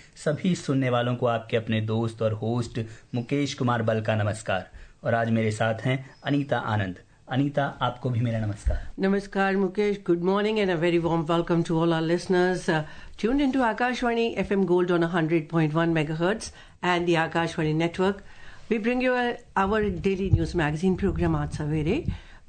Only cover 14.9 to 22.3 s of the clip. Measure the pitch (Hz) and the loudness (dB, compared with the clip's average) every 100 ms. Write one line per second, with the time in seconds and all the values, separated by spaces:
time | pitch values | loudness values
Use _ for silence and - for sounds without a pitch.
14.9 | 175 170 175 156 170 151 165 156 156 165 | 2 2 0 2 0 0 2 2 2 2
15.9 | 165 151 160 170 220 - - - - 180 | 2 0 0 0 0 -6 -16 -20 -6 0
16.9 | 175 175 165 160 165 165 160 156 156 165 | 2 2 2 2 0 0 0 0 2 0
17.9 | 170 190 202 - - - - - 226 214 | 0 0 0 -6 -18 -18 -10 -4 -2 0
18.9 | 247 254 247 240 - - - 196 214 208 | 0 0 0 0 -4 -6 -2 0 2 0
19.9 | 175 196 190 190 156 165 175 147 156 185 | 0 -2 0 2 2 2 0 0 2 0
20.9 | 175 190 160 175 156 147 - 151 156 151 | 2 0 0 0 0 -2 -4 -2 -2 0
21.9 | 262 - - - | -2 -2 -6 -10